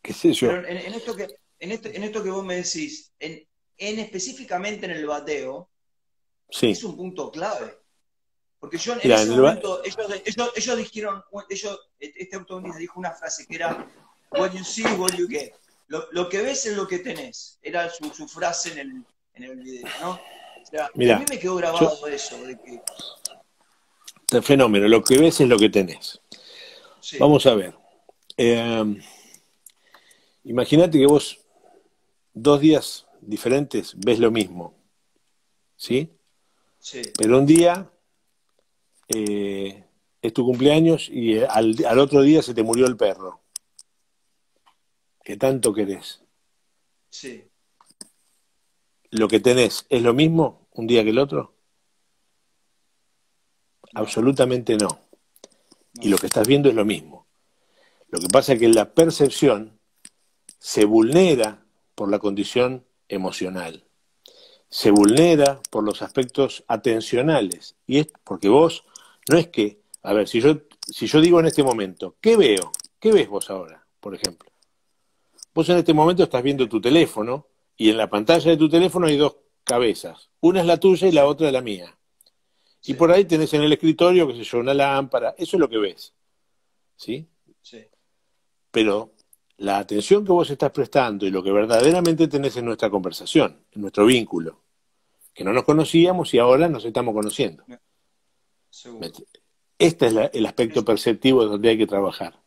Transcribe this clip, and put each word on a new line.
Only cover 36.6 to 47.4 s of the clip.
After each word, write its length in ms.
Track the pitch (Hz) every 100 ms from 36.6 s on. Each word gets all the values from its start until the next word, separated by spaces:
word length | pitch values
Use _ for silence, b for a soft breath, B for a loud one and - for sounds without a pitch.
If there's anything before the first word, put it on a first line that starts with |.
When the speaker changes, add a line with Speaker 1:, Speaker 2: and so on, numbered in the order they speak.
| _ _
Speaker 2:
Sí. 240 | - 123 - -
Speaker 1:
Pero 180 | 107 127
un 60 |
día, 460 | 139 160 170 175 190 _ _ _ _ _ _ _ _ _ _ _ _
eh, 760 | 113 104 101 101 98 98 101 _ _ _ _
es 100 | 117
tu 140 | - 123
cumpleaños 600 | 123 135 156 165 160 -
y, 240 | 123 117 110
eh, 100 | 123
al, 240 | 110 110 113 120
al 120 | 117
otro 240 | 139 143
día 180 | 139 156
se 120 | 131
te 80 | 117
murió 240 | 113 117 127
el 100 | 120
perro 440 | 107 92 95 87 _ - _ _ _ _ _ _ _ _ _ _ _ _ _ _ _ _
que 140 | - 104
tanto 380 | 135 135 113
querés. 480 | 104 101 95 - - _ _ _ _ _ _ _ _ _
Speaker 2:
Sí. 340 | - 135 113